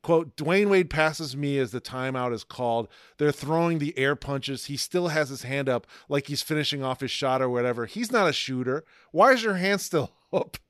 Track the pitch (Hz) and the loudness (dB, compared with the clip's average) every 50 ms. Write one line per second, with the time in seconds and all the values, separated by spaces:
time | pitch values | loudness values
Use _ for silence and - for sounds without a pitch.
0 | - - 170 160 165 135 _ - 151 156 180 196 208 202 196 185 180 143 - 156 | 2 4 2 2 2 0 _ -6 0 2 2 4 4 6 4 4 4 2 2 2
1 | 156 156 151 - 160 139 123 139 147 143 143 139 131 107 120 123 - - - 131 | 2 2 0 -4 -8 -8 -6 -4 -2 -2 0 0 -2 -2 -4 -10 -10 -8 -8 -6
2 | 127 131 131 127 123 123 117 107 - _ - - 127 120 117 117 113 - - - | -6 -4 -4 -2 -2 -2 -4 -6 -8 _ -8 -4 0 0 0 0 -2 -4 -12 -20
3 | - - _ - 147 147 135 - - 139 160 165 170 170 165 160 147 147 - 131 | -20 -20 _ 0 0 0 0 0 -4 -2 0 2 2 2 0 0 -2 -2 -2 0
4 | 135 139 147 - - 139 139 139 - - 135 123 - - 143 127 - - - 180 | 0 0 0 -2 -4 -6 -6 -6 -6 -6 -8 -8 -8 -8 -6 -8 -6 -2 -2 -2
5 | 175 170 151 156 151 131 139 127 - 123 135 139 139 131 127 117 - _ - - | 0 0 0 0 -2 -2 -4 -10 -8 -6 -4 -2 0 0 0 0 -2 _ -20 -20
6 | - - 131 147 143 - 147 - - - 156 151 147 - 147 139 135 131 127 - | -6 -2 -2 -2 -2 -2 -6 -6 -2 -2 -2 0 0 -2 -2 -2 -2 -2 -2 -2
7 | 139 120 - - 143 131 131 135 131 123 123 120 120 123 120 117 117 107 - 208 | -4 -6 -4 -2 0 0 2 2 2 2 2 2 0 0 0 -2 -4 -6 -6 -8
8 | 240 214 254 226 196 160 139 - - - 131 127 123 127 131 156 - _ _ _ | -4 0 2 4 4 4 2 0 -4 -4 -4 -2 -2 -2 -2 -4 -6 _ _ _
9 | _ _ - 160 208 262 269 247 220 220 196 180 180 196 202 190 - - 180 156 | _ _ 4 6 8 8 8 6 2 -2 0 0 2 0 0 0 -2 0 0 0
10 | 127 - _ _ _ _ - 175 - - - - _ | 0 0 _ _ _ _ -2 -2 -2 -2 -10 -18 _